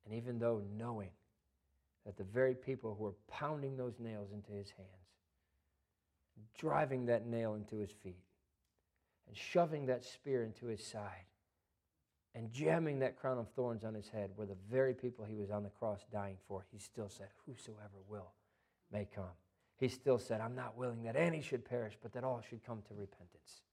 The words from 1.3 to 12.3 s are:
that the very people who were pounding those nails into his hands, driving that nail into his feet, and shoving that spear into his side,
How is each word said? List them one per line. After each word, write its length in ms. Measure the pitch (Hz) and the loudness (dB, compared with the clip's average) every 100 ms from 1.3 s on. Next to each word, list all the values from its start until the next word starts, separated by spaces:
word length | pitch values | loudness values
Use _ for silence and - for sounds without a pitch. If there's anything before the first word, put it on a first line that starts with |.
| _ _ _ _ _ _ _ | _ _ _ _ _ _ _
that 120 | 107 98 | -12 -8
the 80 | |
very 300 | 95 117 131 | 0 4 4
people 400 | 127 135 127 110 | 4 -2 -4 -4
who 100 | 101 | -4
were 120 | 107 92 - | -6 -6 -12
pounding 500 | - 147 151 135 131 | -4 -2 -2 -4 -2
those 220 | 123 113 | -4 -4
nails 320 | 113 107 101 | -6 -6 -6
into 220 | 104 101 | -10 -8
his 180 | 104 101 | -8 -8
hands, 500 | - 95 92 90 _ _ _ _ _ _ _ _ _ _ _ _ - 110 | -14 -18 -20 -20 _ _ _ _ _ _ _ _ _ _ _ _ -20 -20
driving 520 | - 156 147 147 131 120 | -2 2 4 4 4 4
that 200 | 117 117 | 4 4
nail 280 | 117 113 | 2 2
into 240 | 107 104 107 | 0 -4 -2
his 120 | 101 | -4
feet, 320 | - 95 90 _ _ _ _ _ _ _ _ _ _ - | -6 -12 -12 _ _ _ _ _ _ _ _ _ _ -18
and 100 | 107 | -12
shoving 500 | - 175 170 151 131 | 4 6 6 4 2
that 180 | 123 | 2
spear 400 | - - 143 131 | 0 -10 2 2
into 220 | 113 104 120 | 2 -2 -4
his 200 | 107 - | -4 -4
side, 400 | 110 101 92 92 _ _ _ _ _ _ _ _ _ _ | -6 -6 -8 -16 _ _ _ _ _ _ _ _ _ _